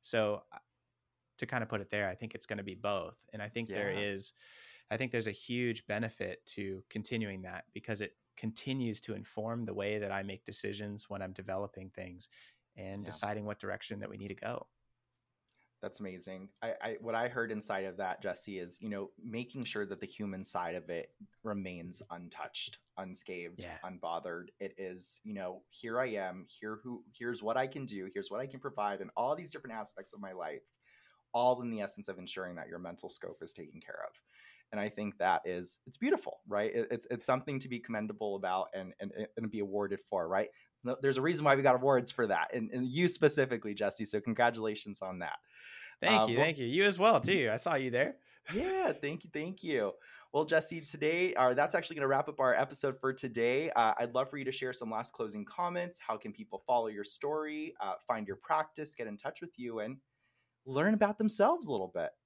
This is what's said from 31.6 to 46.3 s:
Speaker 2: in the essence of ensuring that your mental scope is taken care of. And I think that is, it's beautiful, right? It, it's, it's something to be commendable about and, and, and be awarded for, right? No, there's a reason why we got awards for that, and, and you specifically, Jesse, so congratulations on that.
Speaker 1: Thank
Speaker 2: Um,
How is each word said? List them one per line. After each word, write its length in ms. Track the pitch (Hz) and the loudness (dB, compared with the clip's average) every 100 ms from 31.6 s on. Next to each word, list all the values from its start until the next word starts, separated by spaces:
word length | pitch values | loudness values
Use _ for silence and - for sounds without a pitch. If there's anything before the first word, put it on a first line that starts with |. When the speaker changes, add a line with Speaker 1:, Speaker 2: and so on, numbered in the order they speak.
Speaker 2:
in 100 | 120 | 0
the 120 | 113 | -2
essence 260 | 98 - 101 | -4 -6 -10
of 100 | 92 | -8
ensuring 380 | 90 - 92 87 | -8 -6 -6 -6
that 120 | - | -8
your 100 | 85 | -8
mental 320 | 87 87 80 | -8 -8 -10
scope 320 | - 92 85 | -8 -10 -8
is 100 | 82 | -10
taken 280 | - 82 - | -10 -12 -14
care 220 | - - - | -12 -8 -10
of. 160 | - _ - - - _ | -10 _ -20 -20 -20 _
And 80 | 107 | -2
I 80 | 104 | -2
think 300 | 101 104 - | -2 -4 2
that 280 | 92 85 90 | 4 4 2
is, 320 | 90 90 - - | -4 -4 -8 -12
it's 120 | - | -2
beautiful, 420 | 247 392 - - - | 2 2 0 -12 -2
right? 280 | 104 110 | 0 2
It, 140 | 117 113 | 2 0
it's, 160 | 120 - | -2 -4
it's 160 | 120 - | -4 2
something 340 | 131 135 135 | 2 2 -4
to 80 | 131 | -4
be 100 | 120 | -6
commendable 560 | 117 110 107 104 107 | -4 -4 -4 -4 -2
about 360 | 98 95 92 92 | 0 0 2 0
and, 200 | 95 92 - | -4 -8 -8
and, 300 | 98 - 107 - | -8 -6 -6 -4
and 140 | 110 | -4
be 100 | 107 | -2
awarded 400 | 101 101 101 98 | 0 0 0 -2
for, 260 | - 98 82 | 0 0 2
right? 240 | 95 95 - _ _ | 2 2 -4 _ _
No, 140 | - - | -4 2
there's 160 | 135 131 | 2 4
a 60 | |
reason 220 | 143 160 | 2 4
why 100 | 147 | 6
we 80 | 135 | 8
got 120 | 135 | 8
awards 360 | 127 135 131 120 | 8 8 6 4
for 160 | - 113 | 0 4
that, 260 | 90 - | 4 2
and, 160 | 123 113 | 0 -2
and 160 | 127 127 | -2 0
you 220 | 135 175 | 4 4
specifically, 680 | 175 151 147 131 117 107 | 8 6 6 2 2 -2
Jesse, 300 | 101 101 - | 0 0 0
so 160 | 110 107 | -2 0
congratulations 840 | 101 110 120 113 110 107 104 101 | 0 6 6 6 -2 -2 -6 -8
on 160 | 95 92 | -6 -4
that. 200 | 82 - _ - - - - - | -6 -8 _ -20 -18 -16 -18 -2
Speaker 1:
Thank 200 | 180 214 | 4 6
Speaker 2:
Um, 100 | 113 | 6